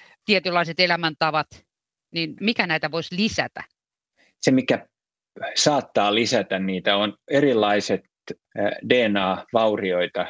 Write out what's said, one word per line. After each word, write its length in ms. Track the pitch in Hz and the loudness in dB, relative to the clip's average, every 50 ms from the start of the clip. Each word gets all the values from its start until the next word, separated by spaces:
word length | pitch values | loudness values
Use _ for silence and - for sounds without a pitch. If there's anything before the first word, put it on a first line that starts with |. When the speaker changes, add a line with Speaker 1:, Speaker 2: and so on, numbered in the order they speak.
| - - _ _ - | -20 -20 _ _ 0
Speaker 1:
tietynlaiset 540 | 214 202 180 - 185 175 175 170 165 151 - | 2 2 2 2 0 0 0 0 0 0 2
elämäntavat, 680 | 185 175 170 170 170 160 147 - 160 156 151 156 143 - - - _ _ _ _ _ _ _ _ _ _ | 2 2 2 0 0 -2 -2 0 -2 0 0 0 -2 -4 -8 -20 _ _ _ _ _ _ _ _ _ _
niin 240 | - 165 165 156 - - | -6 -6 -6 -6 -6 -4
mikä 260 | 196 226 233 - 196 | -2 -2 0 0 0
näitä 240 | 170 160 156 - 147 | 0 0 -2 -2 -4
voisi 240 | 156 165 160 - 180 | -4 -6 -6 -4 -2
lisätä? 480 | 180 220 214 - 202 120 - - - - - _ _ _ _ _ _ _ _ _ _ _ _ _ - | -2 -2 -2 0 -2 -4 -4 -4 -12 -16 -16 _ _ _ _ _ _ _ _ _ _ _ _ _ -2
Speaker 2:
Se, 100 | - 139 | 0 2
mikä 360 | 131 131 127 - 123 - - _ _ _ _ _ _ _ _ _ - - - - - | 2 2 2 0 -2 -2 -4 _ _ _ _ _ _ _ _ _ -14 -10 -10 -6 -2
saattaa 600 | - - 151 147 131 - - - 113 101 104 104 | 0 2 2 2 0 -2 -2 0 0 2 2 2
lisätä 440 | 113 117 110 127 107 95 - 98 95 | 2 0 2 0 0 0 -2 -4 -4
niitä, 380 | 95 95 92 90 - 107 101 | -2 -2 -4 -2 0 0 0
on 200 | 101 107 104 - _ _ - | 2 0 -2 -4 _ _ 0
erilaiset, 680 | 143 139 147 139 120 107 104 101 104 104 - - 101 92 _ _ _ _ - - - _ _ _ - 110 | 2 2 4 4 4 4 2 2 2 0 0 -2 -4 -4 _ _ _ _ -16 -16 -16 _ _ _ -6 -4
äh, 120 | 101 - - - - 113 | -2 -2 -4 -4 0 2
D 200 | 123 123 113 107 | 2 2 2 2
N 80 | 101 | 0
A-vaurioita 1120 | 98 92 95 92 - - - 120 113 113 107 104 101 98 92 90 90 90 87 - 95 87 | 0 0 0 -2 -4 -4 -2 0 2 2 2 0 0 -2 -2 0 0 -2 -2 -4 -6 -6